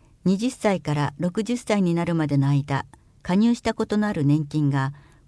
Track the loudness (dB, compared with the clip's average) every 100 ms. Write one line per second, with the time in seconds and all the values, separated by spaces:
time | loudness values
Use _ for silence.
0 | _ _ -2 0 -2 -2 -2 0 -2 -2
1 | -2 -2 -4 -4 -4 -4 -2 0 2 0
2 | 0 0 0 2 2 2 0 -4 -6 -16
3 | _ _ -2 2 2 2 -2 -4 -2 -2
4 | 0 0 2 2 0 0 0 0 -2 -6
5 | -18 _